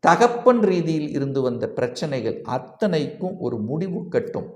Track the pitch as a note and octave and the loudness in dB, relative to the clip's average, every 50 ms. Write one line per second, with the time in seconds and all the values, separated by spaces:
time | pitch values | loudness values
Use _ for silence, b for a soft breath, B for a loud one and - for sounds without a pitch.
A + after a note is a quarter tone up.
0 | - D3+ E3+ E3+ A#3 A#3+ A#3 - - B3 B3 A#3 G#3 F#3+ F#3+ F3 E3 D#3+ D#3+ D#3 | 6 6 6 6 6 4 4 4 4 4 6 6 4 4 4 2 2 0 -2 -2
1 | D3+ D3 - C#3+ C3+ C#3 C3+ C#3 B2+ B2+ A#2 - - - - - B2 A#2+ - - | -2 -4 -2 -2 -2 -2 0 0 0 0 0 -2 -4 -4 -2 -2 -2 -2 -2 -6
2 | F3 D#3+ C#3+ B2+ A2 A2+ - - - - B2 C3 - - - _ - G#3 F3 D3 | -6 -4 -4 -2 -2 -4 -4 -4 -6 -6 -6 -6 -6 -8 -6 _ -2 0 0 0
3 | C#3+ C3 - - - F#3 F#3 - D3 B2 A#2+ A2 G#2+ A2+ C#3 D#3 F#3 F#3+ F3 - | -2 -2 -6 -6 -6 -6 -6 -4 -4 -4 -4 -4 -4 -4 -2 -4 -2 -4 -4 -6
4 | - - - B2 - - - G#2 F2+ - - | -6 0 -2 -2 -2 0 -8 -8 -8 -10 -16